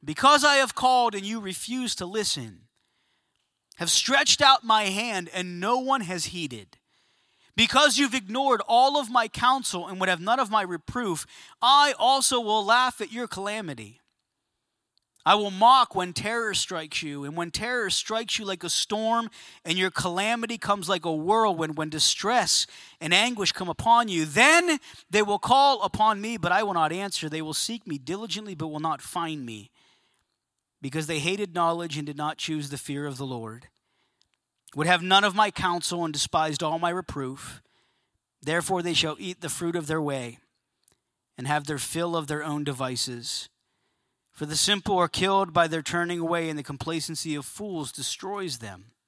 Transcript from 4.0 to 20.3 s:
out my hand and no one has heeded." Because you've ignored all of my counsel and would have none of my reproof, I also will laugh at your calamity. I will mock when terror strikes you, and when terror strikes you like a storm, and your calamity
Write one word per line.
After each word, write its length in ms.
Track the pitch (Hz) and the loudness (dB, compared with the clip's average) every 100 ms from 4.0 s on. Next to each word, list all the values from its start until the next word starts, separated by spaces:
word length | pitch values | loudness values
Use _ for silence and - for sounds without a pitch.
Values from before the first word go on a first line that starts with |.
| - 269 302 - | 4 2 4 6
out 200 | 285 269 | 8 6
my 220 | 233 220 | 6 2
hand 440 | 208 190 240 202 175 | 2 -2 -2 -4 -4
and 280 | 180 180 175 | -6 -6 -4
no 200 | 190 247 | 0 0
one 240 | 262 269 | 2 -2
has 240 | 180 180 - | -2 -6 -6
heeded." 520 | 175 151 120 95 _ _ _ _ _ _ _ _ - | -6 -8 -10 -16 _ _ _ _ _ _ _ _ 0
Because 420 | 226 254 294 233 | 4 6 6 6
you've 180 | 277 247 | 2 0
ignored 440 | 190 233 277 233 - | -4 0 2 2 4
all 320 | 233 262 285 | 6 6 4
of 140 | 240 | 0
my 160 | 247 226 | 0 0
counsel 580 | - 247 262 - 185 170 | 0 2 2 -2 -6 -8
and 140 | 185 | -2
would 80 | 185 | 0
have 120 | 180 | 0
none 200 | 180 247 | 0 0
of 100 | 233 | 2
my 120 | 220 | 0
reproof, 640 | 190 175 - 247 233 160 - - - - | -2 -6 -8 -6 -4 -4 -8 -16 -20 -2
I 320 | 240 277 285 262 | 4 6 6 4
also 400 | 233 269 254 247 | 2 2 2 0
will 240 | 220 214 | 0 -2
laugh 360 | 202 233 254 - | 4 4 4 -2
at 120 | 202 | -10
your 160 | 226 240 | -8 -8
calamity. 720 | - 196 214 185 127 107 117 _ _ _ _ _ _ _ _ _ _ _ _ | -6 -6 -6 -8 -12 -14 -20 _ _ _ _ _ _ _ _ _ _ _ _
I 120 | - 208 | 4 4
will 160 | 202 | 4
mock 420 | 185 220 262 240 | 4 6 8 4
when 180 | 196 180 | 0 -4
terror 400 | 170 202 233 220 | -4 -4 -2 -2
strikes 460 | 185 - 180 156 - | -4 -4 -6 -8 -8
you, 220 | 160 143 | -8 -8
and 140 | 143 160 | -8 -6
when 160 | 170 | -6
terror 380 | 156 220 247 202 | -4 -4 -2 -2
strikes 500 | - - 220 226 - | -2 -2 -6 -4 -6
you 40 | |
like 200 | 208 190 | -4 -6
a 40 | 175 | -2
storm, 640 | - - 214 220 233 226 - - - | -2 -2 -2 0 0 -2 -10 -20 -18
and 140 | - 175 | -2 0
your 140 | 185 | 2
calamity 680 | - 214 175 208 | 0 -2 0 0